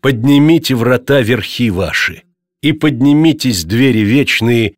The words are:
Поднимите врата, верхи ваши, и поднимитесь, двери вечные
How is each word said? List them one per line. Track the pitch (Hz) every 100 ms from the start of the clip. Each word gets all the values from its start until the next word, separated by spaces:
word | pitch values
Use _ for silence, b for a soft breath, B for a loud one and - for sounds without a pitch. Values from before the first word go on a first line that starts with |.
Поднимите | 135 120 127 143 151 165 160
врата, | 127 117 123 - 139
верхи | 113 123 - - 120
ваши, | 92 85 - - 80 _ _ _ _
и | 143
поднимитесь, | 156 156 120 139 147 160 151 127 101
двери | 80 110 135 110
вечные | 104 131 139 - 113 120 107